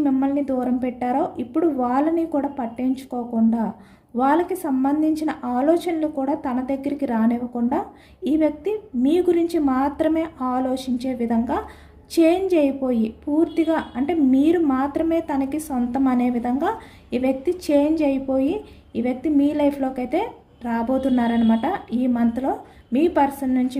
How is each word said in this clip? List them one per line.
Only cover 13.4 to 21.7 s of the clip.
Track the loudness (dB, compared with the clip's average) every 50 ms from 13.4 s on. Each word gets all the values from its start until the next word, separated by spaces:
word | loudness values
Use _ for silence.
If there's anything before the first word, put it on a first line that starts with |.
| 0 2 0 0 0 0 0 -2 -2 -4 -6 -4
అంటే | -2 -2 0 2 2 4 4
మీరు | 4 4 4 4 4 2 2 2
మాత్రమే | 2 0 -2 -2 -2 0 0 0 0 -2 -2 -2
తనకి | -2 -2 -2 -4 -6 -6 -4
సొంతం | -4 -2 -2 -2 0 0 2 2 2
అనే | 2 2 0 0 0
విధంగా | -2 -2 -2 0 0 -2 -2 -4 -8 -18 -20 -20 -10 -6 -4
ఈ | -2 0
వ్యక్తి | 0 0 0 -2 -4 -4 -2 0 2
చేంజ్ | 2 4 4 4 2 2 2 0
అయిపోయి | 0 0 -2 -2 0 0 0 0 0 -2 -6 -10 -18 -20 -20 _ -6 -4
ఈ | -2 -2
వ్యక్తి | -2 -2 -2 0 2 2
మీ | 2 2 2 2 0
లైఫ్లోకి | 0 0 0 -4 -4 -4 -6 -4
అయితే | -2 -2 -2 -2 -4 -8 -14 -20 _ _ -12 -8 -4
రాబోతున్నారనమాట. | -4 -2 -2 0 0 0 0 0 2 2 2 2 2 2 4 4 4 2 2 -2